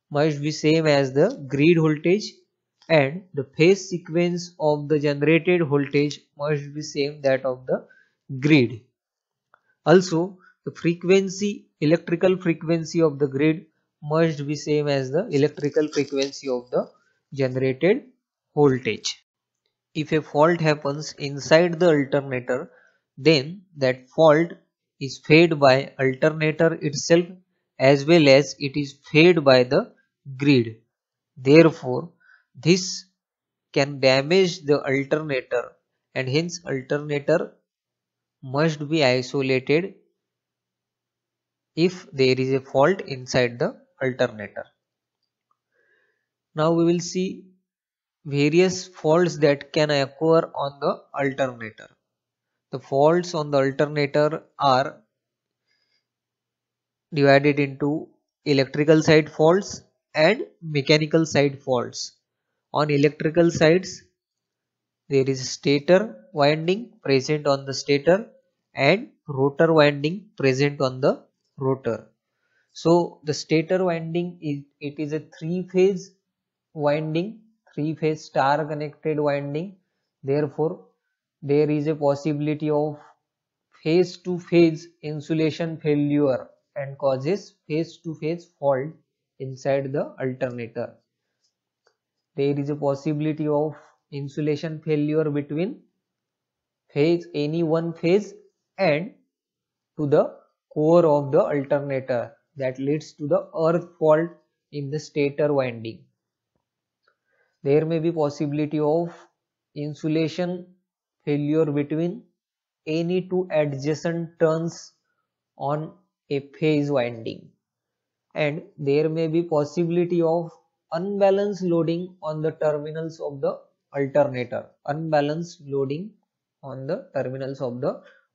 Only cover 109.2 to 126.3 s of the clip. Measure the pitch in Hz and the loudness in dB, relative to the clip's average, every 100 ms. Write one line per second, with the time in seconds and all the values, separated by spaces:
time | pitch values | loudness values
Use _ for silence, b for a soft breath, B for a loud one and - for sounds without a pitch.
109.2 | _ _ _ _ _ 151 147 147 156 156 | _ _ _ _ _ -12 -10 -8 -4 -2
110.2 | 160 156 175 180 - _ _ _ _ _ | -2 -4 -6 -6 -12 _ _ _ _ _
111.2 | - 143 147 156 156 143 147 156 175 214 | -4 -4 0 0 0 -2 -4 -4 -4 -6
112.2 | - _ _ _ _ _ - 160 170 180 | -16 _ _ _ _ _ -6 -4 -2 -4
113.2 | 185 185 185 156 147 135 143 151 170 170 | -2 -4 -2 -2 -2 -2 -4 -4 -4 -6
114.2 | 165 - 160 160 170 - - _ _ _ | -8 0 0 0 -4 -8 -20 _ _ _
115.2 | _ _ _ - 139 151 160 - _ _ | _ _ _ -8 -6 -4 -8 -16 _ _
116.2 | - 143 139 - 156 147 143 139 120 117 | -8 -8 -8 -4 0 0 0 0 -2 -6
117.2 | 113 101 - _ _ _ _ _ _ _ | -12 -14 -18 _ _ _ _ _ _ _
118.2 | _ - 151 156 - - 143 143 160 160 | _ -4 -4 -4 -12 -8 0 0 0 -2
119.2 | 160 165 170 151 147 - 170 170 175 175 | -2 -2 0 -2 -2 -2 -2 0 0 0
120.2 | 160 170 165 - _ _ - 165 196 202 | 0 -2 -4 -14 _ _ -10 -8 -6 0
121.2 | 196 196 202 185 185 170 160 165 180 - | 2 2 -2 -4 -2 0 0 -4 -6 -10
122.2 | 156 156 156 156 156 151 151 156 165 160 | -10 -4 -4 -2 -2 -2 -6 -10 -10 -10
123.2 | 151 139 160 - _ _ _ 139 139 147 | -12 -6 -6 -6 _ _ _ -4 0 2
124.2 | 143 127 123 127 - _ - 151 160 151 | 2 0 -6 -8 -10 _ -10 -8 -2 0
125.2 | 143 156 175 - 143 139 135 151 214 _ | 0 -4 -8 -14 -8 -4 -4 -6 -10 _
126.2 | _ | _